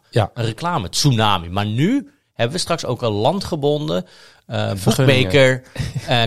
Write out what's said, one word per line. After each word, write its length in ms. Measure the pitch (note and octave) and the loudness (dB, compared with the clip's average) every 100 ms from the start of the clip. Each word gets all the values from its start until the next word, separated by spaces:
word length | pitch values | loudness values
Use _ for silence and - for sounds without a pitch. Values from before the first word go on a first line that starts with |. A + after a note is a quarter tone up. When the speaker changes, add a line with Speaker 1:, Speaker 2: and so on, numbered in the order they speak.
| _ | _
Speaker 1:
Ja. 200 | - G2+ | -2 -2
Speaker 2:
Een 100 | - | -2
reclame 440 | A2+ A2 E3+ E3+ F2 | -6 -4 -4 -4 -4
tsunami. 600 | - C#3+ A#2 A2 F#2+ E2+ | 0 2 4 2 0 -2
Maar 180 | F#2+ G#2 | -4 -2
nu 440 | A2 E3 C#4 - _ _ | 0 0 0 -2 _ _
hebben 240 | - A#2+ E3+ | -4 -2 -2
we 60 | |
straks 220 | - E3 | -4 -4
ook 180 | - A#2+ | -4 -4
een 80 | A#2 | -2
landgebonden, 960 | G#2 B2 F#3+ - E3 C#3+ D3 D3+ F3 F#3 - - _ - | 0 0 0 -4 -4 -2 -2 -2 -6 -6 -14 -20 _ -10
eh, 240 | A2+ G#2+ | -6 -4
Speaker 1:
Vergunningen. 480 | G2+ F#2+ - C3+ C3 | -2 -2 2 4 4
Speaker 2:
boekmaker, 400 | A#2+ C#3 C3 B2+ - - - - - | 4 6 6 4 -4 -10 -8 -8 -2
eh, 160 | B2+ | 0